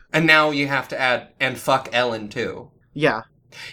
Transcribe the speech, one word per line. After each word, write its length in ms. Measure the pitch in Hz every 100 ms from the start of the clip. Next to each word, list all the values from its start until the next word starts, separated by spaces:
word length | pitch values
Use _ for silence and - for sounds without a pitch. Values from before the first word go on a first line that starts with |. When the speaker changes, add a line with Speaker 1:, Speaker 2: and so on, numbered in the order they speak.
| _
Speaker 1:
And 140 | 156 160
now 220 | 156 151
you 180 | 143 139
have 180 | 139 -
to 120 | -
add, 300 | 127 120 - -
"And 180 | 131 123
fuck 300 | - 131 -
Ellen, 360 | 120 123 110 104
too." 420 | 127 98 80 - _ _
Speaker 2:
Yeah. 280 | 151 147 110 - _ _ - -